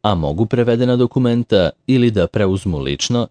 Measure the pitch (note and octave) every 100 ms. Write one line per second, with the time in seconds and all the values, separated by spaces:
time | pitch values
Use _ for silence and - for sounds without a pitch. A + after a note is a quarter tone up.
0 | G#2+ F2+ D2 D#2+ A2 A#2+ A#2+ A#2 B2 B2
1 | B2 C3+ B2 A#2+ A#2 G2+ E2 - - C3
2 | A#2+ G#2 E2+ G#2 G2 F#2+ G2 D2+ C2+ C#2+
3 | - A#2+ A2